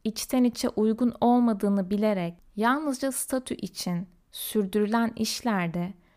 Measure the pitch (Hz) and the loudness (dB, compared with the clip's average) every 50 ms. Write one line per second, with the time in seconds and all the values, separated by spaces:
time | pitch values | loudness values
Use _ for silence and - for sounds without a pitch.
0 | _ 220 214 - - - - 254 247 247 233 - - 240 - - 214 220 220 220 | _ -6 -6 -6 -6 -2 2 2 4 2 2 0 -4 -2 0 2 2 2 2 2
1 | 254 240 - - - 240 240 247 240 233 220 202 214 202 202 196 190 180 202 202 | 0 0 0 2 4 4 6 6 4 4 2 2 2 2 2 2 0 0 0 0
2 | 214 214 208 190 175 170 170 - - - _ 202 214 233 254 294 320 294 269 254 | 2 2 2 0 -2 -4 -6 -10 -18 -16 _ 0 2 2 2 2 0 -2 -4 -2
3 | - 269 262 - - - - 262 254 - - - - 185 - - - 185 175 175 | -2 -4 -2 -4 -4 -2 -4 -4 -2 -4 -6 -6 -6 -10 -8 -8 -4 -4 -4 -4
4 | 190 - - _ _ _ - - - - - 220 202 190 190 214 208 208 214 233 | -4 -8 -12 _ _ _ -14 -12 -10 -4 0 0 0 2 2 0 0 2 2 0
5 | 233 226 - - 220 214 - - - 247 214 190 175 170 160 175 175 185 202 - | 0 0 0 -2 -4 -4 -4 -4 -2 -2 0 0 0 0 -2 -2 -4 -4 -8 -12
6 | _ _ _ | _ _ _